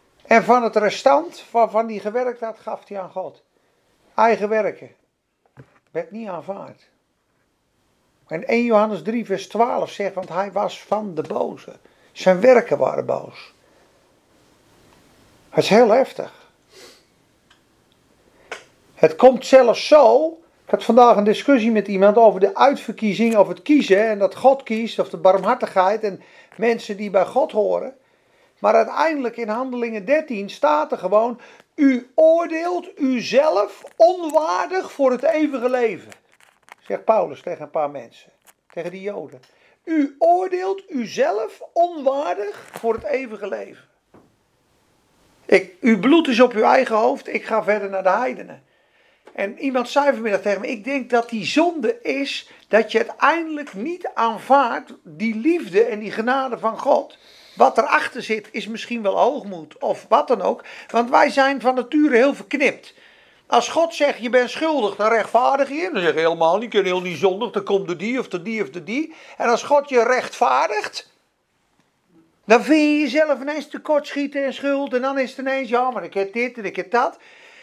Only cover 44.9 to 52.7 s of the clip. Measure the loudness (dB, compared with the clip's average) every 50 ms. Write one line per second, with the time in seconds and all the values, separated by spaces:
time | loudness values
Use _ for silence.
44.9 | _ _ _ _ _ _ _ _ _ _ _ 2 2 2 2 0 -8 -2 2 2
45.9 | 2 2 4 4 4 4 4 2 4 4 4 4 4 2 2 4 4 4 2 2
46.9 | 0 0 2 0 0 -2 -8 -8 -8 -8 -6 -4 -4 -2 0 0 -2 -2 -2 -6
47.9 | -6 -2 0 0 0 0 -2 -4 -6 -8 -12 -18 -18 -20 _ _ _ _ _ _
48.9 | _ _ _ _ _ _ _ -14 -8 -6 -6 -6 -6 -6 -6 -4 -2 -2 -4 -2
49.9 | 0 0 2 2 0 0 -2 -2 -2 0 0 0 -2 -2 -4 -8 -8 -8 -6 -6
50.9 | -4 -4 -4 0 0 0 0 0 -6 -6 -4 -2 2 2 2 2 0 -2 -2 -4
51.9 | -4 -4 -4 -6 -4 -4 -4 -6 -8 -12 -12 -16 -20 -20 _ 0